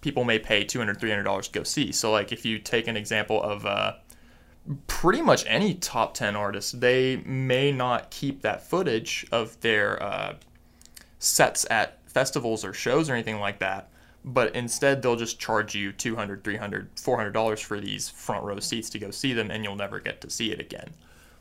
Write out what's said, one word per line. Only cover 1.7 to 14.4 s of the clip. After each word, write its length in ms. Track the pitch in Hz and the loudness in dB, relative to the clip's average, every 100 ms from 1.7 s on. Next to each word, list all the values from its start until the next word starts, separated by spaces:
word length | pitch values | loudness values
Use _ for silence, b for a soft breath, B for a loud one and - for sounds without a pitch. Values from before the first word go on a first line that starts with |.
| - 120 | 0 0
So, 200 | - 113 | 0 2
like, 200 | 107 104 | 2 2
if 140 | 117 113 | -4 -4
you 140 | 107 | -4
take 280 | - 123 117 | 0 0 0
an 80 | 110 | -4
example 460 | 110 110 104 110 | -2 -2 2 0
of, 240 | 107 104 104 | 0 -2 -2
uh, 280 | 101 101 - b b b b b b - 139 - | 0 0 -4 b b b b b b -10 -10 -6
pretty 360 | - 170 247 | 2 4 4
much 220 | 285 127 - | 4 4 4
any 260 | 113 202 | 2 2
top 400 | - - 120 110 | 0 -2 0 0
ten 220 | - 110 104 | 0 -2 0
artist, 440 | 101 101 - 120 | -2 -4 -6 2
they 380 | 123 127 131 127 - | 4 6 4 0 -2
may 460 | 131 131 127 143 | -2 2 4 4
not 400 | 131 123 117 - | 2 0 0 -2
keep 300 | - 139 135 | -6 -4 -2
that 200 | 107 - | -2 -2
footage 640 | - 175 190 113 113 - - | 0 0 2 0 -2 -6 0
of 280 | 117 110 - | 0 0 0
their, 400 | 117 107 104 101 | 2 4 4 0
uh, 340 | 101 98 101 - - - B B B B B B | -2 -4 -4 -8 -18 -20 B B B B B B
sets 480 | - - 131 - - | 2 6 4 4 2
at 360 | 113 - - - | 2 2 -4 -2
festivals 560 | 123 135 147 117 110 | 0 0 0 0 -2
or 80 | 95 | -4
shows 380 | 101 - 143 156 | -4 2 2 2
or 40 | |
anything 260 | 120 110 107 | 0 -2 -2
like 180 | 101 98 | -4 -2
that, 300 | 95 95 - b b b | -4 -4 -8 b b b
but 320 | 135 127 | -2 2